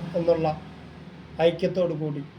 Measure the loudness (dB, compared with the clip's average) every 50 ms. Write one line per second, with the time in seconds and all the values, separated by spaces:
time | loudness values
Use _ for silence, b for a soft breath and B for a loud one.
0 | 0 -2 -2 2 4 4 4 4 4 2 0 -2 -6 -14 -16 -16 -16 -18 -18 -18
1 | -18 -18 -18 -18 -18 -8 0 4 4 4 4 4 0 0 2 2 2 2 0 -2
2 | -2 -2 -4 -4 -8 -10 -14